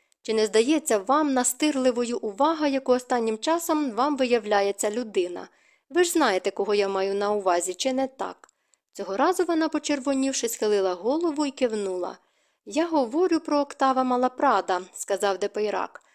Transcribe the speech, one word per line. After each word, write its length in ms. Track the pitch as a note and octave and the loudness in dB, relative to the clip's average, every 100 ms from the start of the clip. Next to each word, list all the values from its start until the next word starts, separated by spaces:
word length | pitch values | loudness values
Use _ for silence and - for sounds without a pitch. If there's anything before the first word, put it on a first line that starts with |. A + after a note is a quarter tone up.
| _ _ | _ _
чи 120 | - | -4
не 120 | A3 G#3+ | 0 2
здається 520 | A3 A#3 D#4 - A3 | 4 4 2 2 0
вам 340 | F#3+ C#4+ D#4 | 2 2 4
настирливою 840 | C4 B3 - D4+ C#4+ B3+ A#3 A#3+ A#3+ | 2 0 0 0 2 2 2 -2 -4
увага, 500 | A3 G3 C#4+ D#4+ D4+ | -6 0 0 2 0
яку 240 | C4+ C4 | 0 2
останнім 460 | B3+ B3 B3+ A3+ A3 | 0 2 -2 0 -2
часом 520 | A3 E4 E4 D#4 D4 | 0 -2 0 0 0
вам 260 | G#3 C4+ C#4 | 0 0 0
виявляє 560 | B3+ A#3 G#3 G#3 G3+ | 2 0 2 2 2
ця 180 | G3 G#3+ | 0 -2
людина? 580 | G#3 A#3 G3+ F3 F3+ F#3 _ _ _ _ | -2 -4 -2 -2 -6 -14 _ _ _ _
Ви 140 | C#4 | 0
ж 60 | F4 | 2
знаєте, 400 | E4+ C4+ F#3 G3 | 2 2 2 -2
кого 240 | - G3+ | -2 0
я 140 | G#3 G3 | 0 0
маю 260 | G3 G3 | 0 -2
на 180 | G3+ G3+ | -2 -2
увазі, 420 | G#3 F#3+ F3 F#3 | 0 2 0 0
чи 180 | F#3 C4 | -4 -4
не 140 | C4 C4+ | -2 -4
так?" 420 | C4 F#3 F3+ - _ _ _ _ | -6 -10 -10 -20 _ _ _ _
Цього 240 | - F#3+ F#3+ | -12 -8 0
разу 280 | D4 F4+ | 2 2
вона, 240 | F4 E4 D#4 | 0 0 0
почервонівши, 800 | D#4 - C#4+ C4 C4+ C4+ C4 F#3 | -2 -2 -2 0 0 0 -2 -4
схилила 460 | - G#3+ G#3 F#3+ | -2 0 2 0
голову 520 | F3+ G3+ D4+ E4+ D4 D4 | 0 -2 0 -2 -2 -4
і 40 | |
кивнула. 680 | - B3+ G#3+ G3 F3+ F3+ F#3 _ _ _ _ | -2 -2 -2 -4 -4 -6 -10 _ _ _ _
"Я 220 | - G#3 E4+ | -8 -4 0
говорю 540 | D#4+ B3 C#4 F4+ E4 | 0 0 0 2 0
про 200 | D#4+ D4 | 0 0
Октава 440 | C#4+ - C4+ C4 | -2 0 2 2
Малапрада", 760 | B3+ B3 B3+ B3+ C#4+ G#3+ F#3 F#3 F#3 | 2 2 0 0 2 2 0 -4 -4
сказав 460 | - - G3 G3+ F#3 | -12 -6 -2 0 0
Депейрак. 640 | G3+ G#3 G#3 F#3+ - - - | -4 -2 -4 -4 -6 -10 -20